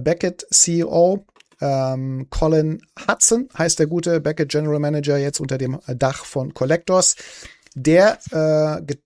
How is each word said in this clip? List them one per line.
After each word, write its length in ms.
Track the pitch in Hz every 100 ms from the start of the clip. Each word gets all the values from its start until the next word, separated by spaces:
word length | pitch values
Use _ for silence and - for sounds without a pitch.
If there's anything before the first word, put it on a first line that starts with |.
Beckett 440 | 131 170 185 - -
C 300 | - - 170
E 40 |
O, 400 | 165 165 175 202 - _ _ -
ähm, 640 | 143 135 131 131 135 131 131
Colin 520 | - 160 160 156 160 _ - -
Hudson 400 | 175 - 226 254 -
heißt 220 | 170 -
der 80 | 156
gute 340 | 170 170 165
Beckett 300 | 147 156 143
General 300 | 147 151 147
Manager, 380 | 147 151 143 143
jetzt 220 | 143 -
unter 160 | 139 131
dem 220 | 127 135 -
Dach 380 | 123 135 -
von 280 | - 143 135
Collectors, 640 | - 135 160 - 185 - - - - - - _ 135
der, 420 | 131 170 202 - -
äh, 500 | 160 156 151 156 156
ge-, 160 | 147 139